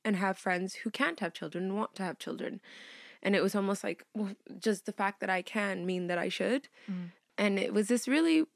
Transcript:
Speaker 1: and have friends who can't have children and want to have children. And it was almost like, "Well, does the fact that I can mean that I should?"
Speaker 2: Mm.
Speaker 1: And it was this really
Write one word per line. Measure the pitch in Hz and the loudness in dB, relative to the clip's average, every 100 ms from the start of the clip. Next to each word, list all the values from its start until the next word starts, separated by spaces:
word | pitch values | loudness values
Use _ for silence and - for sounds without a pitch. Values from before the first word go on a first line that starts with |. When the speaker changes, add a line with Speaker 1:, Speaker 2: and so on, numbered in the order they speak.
Speaker 1:
and | 214 196 | -2 0
have | 190 190 | 0 -2
friends | - 180 185 - | -2 -2 -2 -6
who | 226 | -8
can't | - 285 339 | -2 -2 0
have | 175 | -6
children | - 160 175 190 | -4 -8 -4 -2
and | 196 | -2
want | 220 - | -4 -4
to | |
have | 185 - | -6 -6
children. | - - - 202 - - - - - - | -8 -6 -6 -8 -14 -20 -20 -20 -20 -4
And | - 202 | 2 4
it | |
was | 185 202 | 4 2
almost | 196 196 | 0 0
like, | 208 - - | -2 -6 -8
"Well, | 214 202 202 - 196 | -6 -6 -6 -14 -4
does | 226 202 | 0 0
the | - | -4
fact | - 202 202 | -2 -2 -2
that | - | 0
I | 185 | 0
can | 180 220 202 190 175 | 0 -2 0 0 0
mean | 180 175 | 0 0
that | 175 | 0
I | 175 | 0
should?" | - 190 262 - - - | 0 0 0 -2 -18 -8
Speaker 2:
Mm. | 185 175 - _ - | -8 -8 -14 _ 0
Speaker 1:
And | 208 196 | 2 2
it | - | 2
was | 208 202 | 2 4
this | 240 - | 2 4
really | 277 330 320 320 | 4 6 4 4